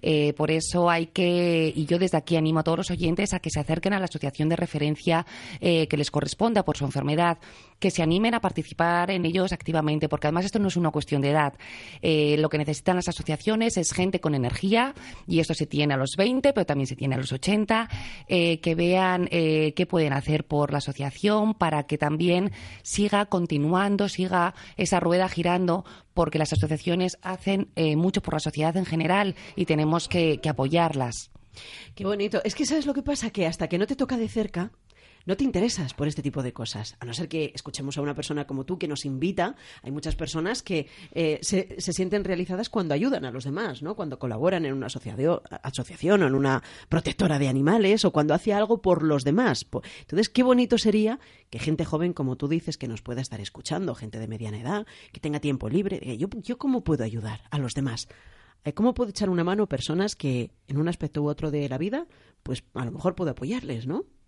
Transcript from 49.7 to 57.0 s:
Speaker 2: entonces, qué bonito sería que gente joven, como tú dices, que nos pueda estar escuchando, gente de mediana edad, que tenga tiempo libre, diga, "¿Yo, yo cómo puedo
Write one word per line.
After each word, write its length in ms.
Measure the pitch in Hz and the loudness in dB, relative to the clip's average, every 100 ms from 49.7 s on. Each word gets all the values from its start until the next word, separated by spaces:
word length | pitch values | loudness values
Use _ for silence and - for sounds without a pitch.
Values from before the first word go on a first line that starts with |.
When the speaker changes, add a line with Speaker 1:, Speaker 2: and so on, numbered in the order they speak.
| - - - | -8 -10 -18
Speaker 2:
entonces, 280 | - 160 220 | -4 0 2
qué 140 | - | 4
bonito 340 | 254 254 247 233 | 6 6 6 4
sería 420 | 220 208 214 247 - - _ | 4 4 2 -2 -10 -20 _
que 80 | 113 | -6
gente 280 | 127 156 165 | -2 -2 0
joven, 280 | 156 180 | 0 -2
como 220 | 170 135 127 | -2 -4 -2
tú 120 | 147 | -2
dices, 300 | 165 165 151 | -2 -2 -8
que 100 | 127 | -8
nos 140 | 110 | -10
pueda 200 | 110 120 | -8 -8
estar 200 | 131 104 | -8 -10
escuchando, 540 | 101 - - 160 190 - | -12 -12 -6 -4 -4 -6
gente 240 | 110 110 | -10 -10
de 80 | 110 | -10
mediana 320 | 110 113 104 | -8 -8 -8
edad, 240 | 120 208 214 - - | -6 -6 -6 -16 -20
que 80 | - | -10
tenga 180 | 156 147 | -6 -4
tiempo 300 | 147 135 107 | -2 -2 -2
libre, 300 | 147 202 190 | 0 0 -4
diga, 120 | 120 | -8
"¿Yo, 140 | 113 185 226 | -6 -6 -6
yo 160 | - 240 | -8 -6
cómo 240 | 277 254 | -2 -2
puedo 200 | - 151 | 0 0